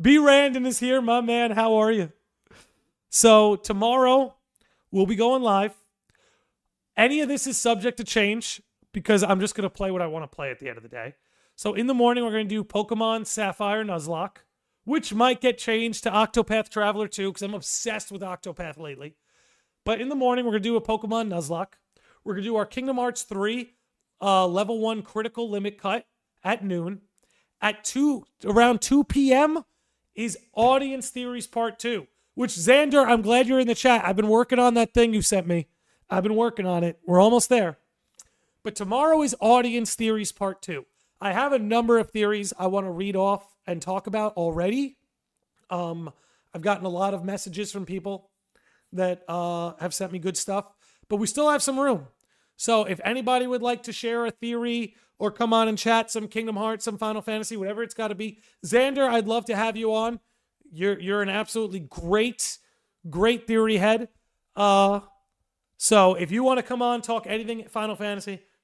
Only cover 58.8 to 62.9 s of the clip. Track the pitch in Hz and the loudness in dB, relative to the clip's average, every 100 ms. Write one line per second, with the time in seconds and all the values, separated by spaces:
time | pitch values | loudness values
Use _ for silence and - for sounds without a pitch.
58.8 | 269 277 262 233 208 226 226 202 226 220 | 2 2 2 2 0 -2 -2 -2 -2 -2
59.8 | 220 220 226 233 _ _ _ _ _ 160 | -2 -2 -2 -6 _ _ _ _ _ -4
60.8 | 196 196 180 202 196 202 214 226 214 190 | -2 -2 -2 -2 -2 -4 -4 -4 -4 -6
61.8 | 143 - 170 214 240 - - - _ _ | -12 -10 0 0 0 -2 -8 -10 _ _
62.8 | _ | _